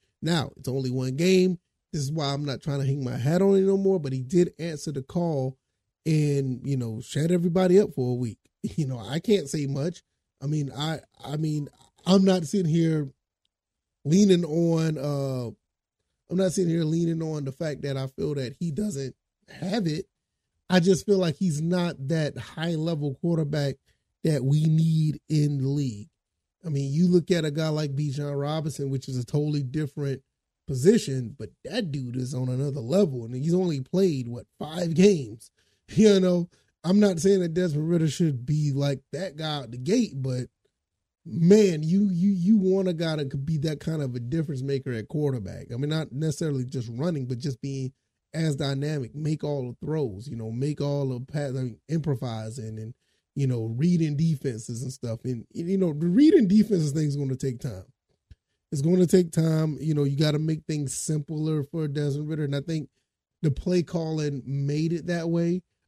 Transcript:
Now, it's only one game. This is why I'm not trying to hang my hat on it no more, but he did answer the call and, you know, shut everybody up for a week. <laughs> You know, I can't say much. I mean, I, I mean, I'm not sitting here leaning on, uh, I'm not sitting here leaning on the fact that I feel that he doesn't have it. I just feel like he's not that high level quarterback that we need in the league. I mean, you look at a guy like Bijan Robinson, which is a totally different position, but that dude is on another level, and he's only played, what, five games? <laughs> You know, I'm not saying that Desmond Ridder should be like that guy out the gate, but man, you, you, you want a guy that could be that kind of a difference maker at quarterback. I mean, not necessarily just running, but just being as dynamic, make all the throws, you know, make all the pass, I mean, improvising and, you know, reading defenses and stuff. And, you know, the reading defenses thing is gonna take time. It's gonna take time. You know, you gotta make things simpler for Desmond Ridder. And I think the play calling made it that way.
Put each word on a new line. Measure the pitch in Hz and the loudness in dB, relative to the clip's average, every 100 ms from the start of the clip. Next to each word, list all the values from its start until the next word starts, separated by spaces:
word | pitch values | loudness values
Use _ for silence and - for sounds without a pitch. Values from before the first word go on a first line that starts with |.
| _ _ | _ _
Now, | 151 170 - - | -2 -2 -2 -8
it's | - | -8
only | 135 127 | -4 -4
one | 127 131 131 | -4 -4 0
game. | 180 185 185 175 _ _ _ | 4 4 4 0 _ _ _
This | 160 | -6
is | 135 | -4
why | 160 139 | -4 -2
I'm | 139 147 | -2 -4
not | 120 | -6
trying | 147 139 | -4 -2
to | 139 | -2
hang | 143 | -2
my | 123 120 | -4 -2
hat | 123 175 | 0 2
on | 196 196 | 4 4
it | |
no | 190 196 | 4 2
more, | 196 190 | 2 0
but | 139 | -2
he | 131 | -6
did | 127 175 175 - | 0 2 2 0
answer | 170 151 - | -8 -6 -6
the | 143 | -8
call | 135 175 170 143 131 131 _ _ _ _ 160 | -4 -2 0 0 -2 -6 _ _ _ _ 0
and, | 156 147 143 135 123 | 2 4 2 0 -4
you | 139 135 | -2 -2
know, | 117 110 | -2 -6
shut | - 139 165 | -6 -2 0
everybody | 180 175 175 185 185 | 2 2 2 6 6
up | 208 | 4
for | - 123 | 0 -2
a | 123 | -2
week. | 120 - | -4 -8
<laughs> | _ _ - - | _ _ -8 -4
You | 135 | -4
know, | 123 | -4
I | 104 147 | -6 -4
can't | - 202 139 | 2 0 0
say | 156 139 | -4 -4
much. | 135 160 175 _ _ _ _ | -4 -4 -6 _ _ _ _
I | 143 | -4
mean, | 151 139 | -2 -4
I, | 117 156 156 - _ | -4 -6 -6 -10 _
I | 123 151 | -8 -4
mean, | 156 151 143 - _ _ 170 | -2 -2 -6 -12 _ _ 4
I'm | 190 | 6
not | 190 185 160 | 6 4 0
sitting | 202 170 | 0 2
here | 165 165 156 139 - _ _ _ _ _ _ _ _ - | 2 2 0 -4 -10 _ _ _ _ _ _ _ _ 2
leaning | 185 208 175 165 | 6 6 6 2
on, | 160 170 165 160 151 | 0 2 2 0 -2
uh, | 147 143 139 127 117 - _ _ _ _ _ _ _ | -4 -2 -2 -4 -6 -10 _ _ _ _ _ _ _
I'm | 180 | 0
not | 190 | 0
sitting | - 175 | 2 0
here | 165 156 | 2 0
leaning | 165 165 160 | 2 0 0
on | 160 151 | -4 -4
the | 135 | -6
fact | - 160 151 | -6 -6 -4
that | 143 135 | -6 -4
I | 135 | -6
feel | - 147 143 | -6 -4 -4
that | 123 143 | -6 -6
he | 175 | -6
doesn't | 143 214 139 131 - _ _ _ | -4 -4 -4 -8 -12 _ _ _
have | - 185 226 170 | -10 -4 -2 -2
it. | 151 - _ _ _ _ _ _ | -4 -8 _ _ _ _ _ _
I | 180 | 4
just | 175 190 214 | 4 2 2
feel | 196 | 2
like | 175 - | 2 0
he's | 190 147 | -2 0
not | 165 180 175 135 135 | 0 0 -2 -4 -4
that | 160 147 - | -2 -2 -4
high | - - 165 160 | -12 -6 -4 -2
level | 165 160 143 127 | -2 -2 -4 -4
quarterback | 170 165 147 147 143 135 _ _ _ _ | -2 0 0 0 -2 -4 _ _ _ _
that | - 147 | 0 0
we | 131 151 | 2 2
need | 156 160 165 160 156 143 - | 4 4 4 2 0 -2 -2
in | 156 147 143 | 0 2 0
the | 131 | -2
league. | 147 135 104 - _ _ _ _ _ 170 | -2 -2 -6 -14 _ _ _ _ _ -6
I | |
mean, | 139 139 | -4 -2
you | 147 180 | 2 4
look | 175 - | 4 4
at | 175 156 | 2 2
a | |
guy | 147 160 | -2 -2
like | 151 151 135 | -2 -2 -2
Bijan | 151 135 143 143 | -4 -4 -4 -4
Robinson, | 143 160 156 139 139 | -2 -2 -4 -4 -4
which | 135 - | -4 -4
is | 127 | -6
a | 120 | -2
totally | 147 151 147 | -2 0 -2
different | 127 151 147 - 139 135 - _ _ _ - | -2 -4 -6 -4 -6 -6 -10 _ _ _ -8
position, | 131 160 233 - 131 113 - | 4 6 6 2 -4 -6 -10
but | 110 - - | -14 -14 -8
that | 226 185 | -6 -4
dude | 139 123 127 | -4 -4 -6
is | 127 | -4
on | 131 127 | -4 -4
another | 127 143 135 | -2 -4 -4
level, | 117 180 190 127 | 0 2 2 0
and | 113 127 | -8 -4
he's | 156 | 0
only | 180 180 143 | 2 2 -2
played, | 127 180 190 139 117 | -2 0 2 0 -4
what, | 117 - _ | -10 -14 _
five | 143 165 175 156 | -10 -4 0 6
games? | 202 175 113 117 - _ | 8 6 0 -12 -20 _
<laughs> | _ _ _ | _ _ _
You | - 214 190 | 6 8 8
know, | 180 175 175 _ _ _ 165 | 6 2 0 _ _ _ 2
I'm | 202 | 6
not | 208 170 | 6 4
saying | 190 196 | 4 4
that | 175 | 2
Desmond | 165 180 147 156 | 0 0 0 0
Ridder | 175 160 | 2 2
should | - 165 127 123 | 2 0 0 -2
be | 151 147 | 0 0
like | 135 143 135 - | 0 -2 -2 -8
that | 139 185 147 | -8 -8 -8
guy | 156 147 | -8 -8
out | 117 | -8
the | 123 | -8
gate, | 127 247 220 139 | 0 2 2 -2
but | 131 127 123 _ _ _ _ _ _ _ 165 | -4 -4 -6 _ _ _ _ _ _ _ -10
man, | 113 170 214 202 156 | 2 6 8 6 2
you, | 160 196 202 | 2 2 2
you, | 175 196 | 2 2
you | 190 175 220 | 2 4 4
want | 185 190 185 | 4 2 0
a | |
guy | 160 165 156 | -2 -2 -2
that | 139 | -4
could | 143 139 | -4 -4
be | 156 | -2
that | 156 147 | -2 -4
kind | - 160 | -4 -4
of | 135 123 | -4 -6
a | |
difference | 120 165 151 135 | -4 -4 -4 -6
maker | 135 135 131 | -4 -4 -4
at | 113 104 | -6 -6
quarterback. | 151 147 127 95 92 95 | -2 -2 -2 -6 -12 -10
I | 117 | -6
mean, | 147 | -2
not | 156 151 | -2 -4
necessarily | 135 156 147 160 139 | -4 -4 -2 -2 -2
just | 127 131 113 | -4 -6 -8
running, | 117 170 151 123 | -4 -4 -4 -4
but | 123 | -6
just | 147 127 | -6 -6
being | 139 135 131 - _ _ _ | -8 -6 -8 -10 _ _ _
as | 160 160 139 | -4 -2 -2
dynamic, | 139 139 147 151 120 | -2 -4 -4 -4 -6
make | 143 151 156 | -6 -4 -4
all | 147 143 123 | -4 -4 -6
the | - 151 | -8 -6
throws, | 156 127 98 131 | -4 -4 -6 -10
you | 113 | -10
know, | 110 | -8
make | 117 143 143 | -4 -4 -2
all | 143 143 135 | -2 -2 -2
the | 123 | -4
pass, | 131 151 143 | -6 -6 -4
I | |
mean, | 131 127 110 - | -4 -6 -8 -6
improvising | 160 151 123 127 110 110 123 110 110 | -4 -2 -2 -4 -6 -8 -10 -10 -10
and, | 110 - _ _ _ - | -12 -14 _ _ _ -2
you | 135 | -2
know, | 120 113 117 | 0 -2 0
reading | 170 175 156 147 | 2 2 2 0
defenses | 165 143 143 113 - 117 | 0 0 -4 -6 -8 -8
and | 131 | -10
stuff. | - 117 113 | -8 -8 -6
And, | 127 120 - | -6 -6 -8
you | - 170 196 | -8 -2 0
know, | 180 | 0
the | 147 175 | 0 2
reading | 190 302 359 196 | 6 8 6 6
defenses | 214 214 185 151 | 6 4 2 0
thing | 147 151 | 0 -2
is | 143 | -2
gonna | 135 127 | -4 -4
take | 139 117 | -4 -6
time. | 131 95 101 _ _ _ _ - _ _ _ | -8 -10 -14 _ _ _ _ -20 _ _ _
It's | 147 | -2
gonna | 151 185 180 | 2 4 6
take | 180 170 | 6 4
time. | - 160 160 156 143 | 0 2 2 0 -2
You | 156 | -2
know, | 147 | 0
you | 143 139 | 0 2
gotta | 151 151 | 0 0
make | 160 156 - | -2 -4 -4
things | 151 135 | -4 -4
simpler | - - 156 143 156 156 156 | -6 -4 -4 -4 -4 -2 -2
for | 139 165 151 | -2 -4 -4
Desmond | 143 147 143 151 | -2 -2 -2 -4
Ridder. | 156 143 | -4 -2
And | 139 | -4
I | |
think | 135 160 139 _ _ _ _ _ | -4 -6 -6 _ _ _ _ _
the | 160 | -2
play | 131 180 180 | 0 0 0
calling | 160 165 160 156 147 139 123 | 0 -4 -2 -2 -2 -4 -4
made | 139 139 151 165 | -4 -2 0 0
it | 170 170 | -2 -2
that | 170 165 | -2 0
way. | 170 170 180 - _ | 0 2 0 -6 _